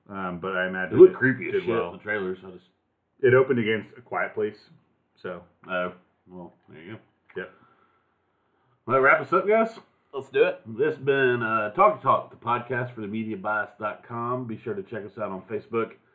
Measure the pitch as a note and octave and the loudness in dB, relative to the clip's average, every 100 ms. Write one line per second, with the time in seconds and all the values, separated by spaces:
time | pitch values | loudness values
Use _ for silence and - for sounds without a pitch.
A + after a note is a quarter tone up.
0 | - G2 F#2 F2 F#2+ F#2+ F#2 F#2 F2+ - | -14 -10 -8 -6 -4 -2 -2 -4 -2 8
1 | - - C3 B2+ E2 G2 F2 F2+ F2 F#2 | 8 8 0 0 -2 -4 -2 -2 -4 -8
2 | G#2 G#2+ F#2 F#2 F#2+ F2+ - _ _ _ | -6 -4 -4 -8 -12 -20 -20 _ _ _
3 | _ _ C3 B2+ C3 B2 G#2+ A2 G#2 - | _ _ 4 6 4 2 0 -2 -6 -18
4 | - F#2+ F#2+ - G#2+ - _ - _ _ | -8 -6 -4 -4 -4 -6 _ -20 _ _
5 | _ _ F#2+ F2 F2 _ F#2 F#2 F2+ F2+ | _ _ -12 -12 -14 _ -6 -4 -4 -8
6 | _ _ _ F2+ F2+ - _ D#2 E2 A2 | _ _ _ -18 -18 -20 _ -20 -16 -18
7 | - _ _ F#2 F2+ - _ _ _ _ | -18 _ _ -12 -12 -16 _ _ _ _
8 | _ _ _ _ _ _ _ _ - C3 | _ _ _ _ _ _ _ _ -2 2
9 | C3+ D#3 C#3+ F#3 F#3 A3 A3+ - - _ | 4 4 2 0 2 2 2 -4 -20 _
10 | _ C#3 B2+ C3+ E3+ F#3 A2+ A2 D3 - | _ -12 -4 2 2 0 -10 -2 -2 0
11 | C3+ C#3 C3 A#2+ A2+ A2+ G#2+ E3+ G#3 G#3 | 0 2 4 2 0 -2 -2 4 4 4
12 | C3+ A2+ - - A2+ A#2+ A#2 B2 A#2+ - | 2 0 0 -10 -4 -4 -2 -4 -6 -8
13 | G#2 A2 A2 G2+ G2+ G#2+ G#2 - G#2+ F#2+ | -8 -6 -6 -6 -4 -4 -4 -6 -8 -8
14 | - A#2 A#2 B2+ B2 A2 A#2 G2+ F#2+ A2 | -10 -8 -4 -4 -6 -8 -8 -8 -8 -10
15 | G2+ A2+ G#2 F#2 - G#2+ - A2+ A2 - | -10 -8 -8 -8 -8 -10 -4 -4 -4 -8
16 | _ | _